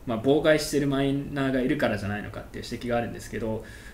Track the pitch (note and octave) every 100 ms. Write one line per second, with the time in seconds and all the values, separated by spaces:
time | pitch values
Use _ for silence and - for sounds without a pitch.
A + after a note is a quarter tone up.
0 | - A2+ B2+ D3+ D#3+ D3+ - C#3+ C#3+ C3+
1 | C#3 C#3 C#3 C#3+ C3+ C3 B2+ D3+ A#2+ G#2
2 | G2+ G#2 G#2 G#2+ - A2 - A#2 A#2+ A#2+
3 | G#2+ A2+ - A#2 A2+ A2 - - -